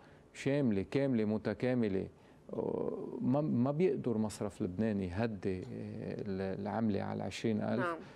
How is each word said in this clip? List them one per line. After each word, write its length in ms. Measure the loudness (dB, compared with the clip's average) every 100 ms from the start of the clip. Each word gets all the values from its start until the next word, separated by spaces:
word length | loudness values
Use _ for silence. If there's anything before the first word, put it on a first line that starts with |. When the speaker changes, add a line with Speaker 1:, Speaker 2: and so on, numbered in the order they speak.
| -16 -20 -20
Speaker 1:
شاملة، 520 | -4 0 2 4 2 2
كاملة، 340 | 2 2 2 2
متكاملة، 840 | 2 0 0 2 2 2 2 -2 -8 -20 -20 -8
آه، 640 | -4 -2 0 -2 -4 -6 -2
ما، 200 | 2 2
ما 300 | 2 2 2
بيقدر 460 | 4 2 2 0 0
مصرف 440 | 0 -2 -6 -2
لبنان 380 | -4 0 0 2
يهدي، 600 | 0 0 -2 0 -2 -2
آه، 40 | -4
ال-، 920 | -8 -8 -6 -6 -6 -4 -2 -2 -2
العملة 400 | -2 0 2 2
على 160 | 0 -4
العشرين 440 | -4 -2 0 0
ألف، 240 | 0 0 0
Speaker 2:
نعم. 120 | -4 -8